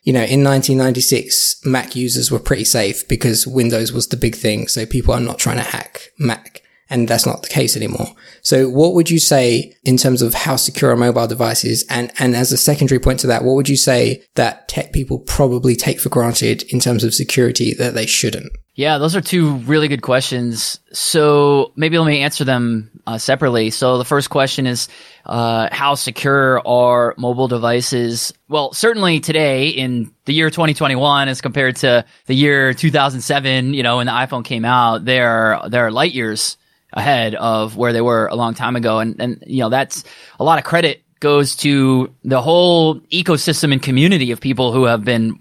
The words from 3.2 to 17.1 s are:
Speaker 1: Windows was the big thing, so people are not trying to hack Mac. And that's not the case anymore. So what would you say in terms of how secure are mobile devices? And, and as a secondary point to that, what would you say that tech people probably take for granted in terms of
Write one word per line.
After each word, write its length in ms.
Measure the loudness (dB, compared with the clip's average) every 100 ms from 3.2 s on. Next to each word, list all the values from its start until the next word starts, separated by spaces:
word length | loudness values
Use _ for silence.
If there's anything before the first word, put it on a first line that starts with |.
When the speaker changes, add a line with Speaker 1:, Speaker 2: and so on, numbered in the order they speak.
| 0 0 -2
Speaker 1:
Windows 460 | 0 0 0 -2
was 160 | -4 -4
the 80 | -2
big 220 | -4 -2
thing, 320 | -2 -2 -4
so 160 | -6 -4
people 280 | -2 0
are 60 | -2
not 200 | -2 -4
trying 180 | -4 -4
to 60 |
hack 480 | -6 -8 -12 -18 -18 -4
Mac. 440 | -4 -4 -10 -20 _ _ -6
And 180 | -2 0
that's 180 | 0 -2
not 160 | -4
the 80 | -6
case 260 | -2 -2 -2
anymore. 340 | -4 -6 -8 -10 -20 -10
So 260 | 0 2 2
what 240 | 4 4
would 160 | 4 2
you 80 | 2
say 560 | 2 2 4 0 -2 _
in 140 | 0 2
terms 240 | 2 2
of 140 | 0 -2
how 220 | -4 -2
secure 340 | -4 0 2
are 40 | 4
mobile 300 | 2 2 0
devices? 580 | -2 -2 -2 -2 -2 -4
And, 220 | -4 -4 -2
and 160 | 0 0
as 160 | 0
a 60 | 0
secondary 420 | 0 2 2 2
point 200 | 2 0
to 60 | 0
that, 160 | 0
what 120 | 2 2
would 140 | 2
you 80 | 0
say 440 | 2 2 0 -2 _ -2
that 320 | -2 -4 -10
tech 260 | -8 -4
people 240 | -2 -2 -6
probably 580 | -4 0 0 2 0 0
take 240 | -2 -4
for 100 | -2
granted 520 | 0 0 0 -2 -2
in 160 | -2 -2
terms 240 | 0 0
of 120 | 0